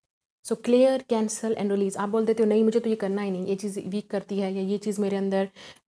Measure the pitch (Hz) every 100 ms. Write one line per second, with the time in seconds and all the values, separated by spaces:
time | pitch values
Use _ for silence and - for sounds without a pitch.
0 | _ _ _ _ - 226 240 247 262 262
1 | - 226 220 - 220 220 202 202 196 196
2 | 202 220 220 226 214 214 220 226 233 220
3 | 196 196 202 180 190 196 208 196 - 208
4 | 202 202 - 202 190 190 190 202 214 202
5 | 196 196 196 196 196 - - -